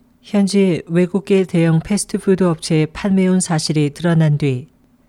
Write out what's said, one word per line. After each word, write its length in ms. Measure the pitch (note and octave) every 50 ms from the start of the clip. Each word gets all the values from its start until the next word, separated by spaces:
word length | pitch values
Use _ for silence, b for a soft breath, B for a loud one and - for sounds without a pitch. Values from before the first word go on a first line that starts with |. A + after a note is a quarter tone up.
| _ _ _ _
현지 580 | - - - G3+ G3 F#3+ G3 G3+ G3 F#3 D#3+ - -
외국계 580 | - E3 F3 F3+ F3 - G3 - - G3 F#3+ F#3
대형 360 | - - E3 E3 E3 D#3+ E3
패스트푸드 640 | - - G#3 G3 - - - F#3+ - G3 F#3+ F3+ F#3+
업체에 420 | F3 D#3+ D#3+ - - E3 D#3 D3+
판매온 540 | D3+ - - - G3+ F#3+ F#3+ F#3 F#3 F#3 F#3
사실이 500 | - - E3+ D#3 - - D3+ D#3 D3 C#3+
드러난 480 | D3 - F3 F3 E3 D#3+ D#3+ D3+ D3 C#3+
뒤, 300 | D3 C#3 B2+ B2 C#3+ - _ _ _ _ _ _ _